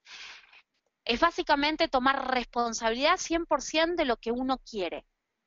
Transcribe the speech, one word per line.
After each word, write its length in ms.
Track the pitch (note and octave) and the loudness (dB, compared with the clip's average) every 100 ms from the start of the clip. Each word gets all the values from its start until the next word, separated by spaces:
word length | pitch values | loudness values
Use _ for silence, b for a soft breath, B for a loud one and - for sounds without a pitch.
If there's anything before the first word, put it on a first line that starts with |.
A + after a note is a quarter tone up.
| B B B B B B _ _ _ _ | B B B B B B _ _ _ _
es 160 | - A#3 | -4 2
básicamente 680 | E4+ - E4 C#4+ D4 D#4 D#4+ | 2 2 0 2 2 0 0
tomar 440 | C4 B3+ C#4 C4 | 2 2 0 0
responsabilidad 840 | B3+ A#3 A#3+ A#3+ A3 A3+ A#3 D4 F4+ | -2 -2 -2 -2 -2 -2 0 2 2
cien 300 | - E4 E4+ | 0 -2 0
por 160 | C#4+ | -2
ciento 340 | - D#4 E4 F4 | 0 0 2 2
de 80 | |
lo 120 | C#4+ A3+ | 0 0
que 160 | A3+ | -2
uno 260 | A#3+ C4 C4 | -4 -2 -4
quiere. 480 | - G#3+ E3+ C#3+ - _ _ _ | -4 -6 -6 -6 -14 _ _ _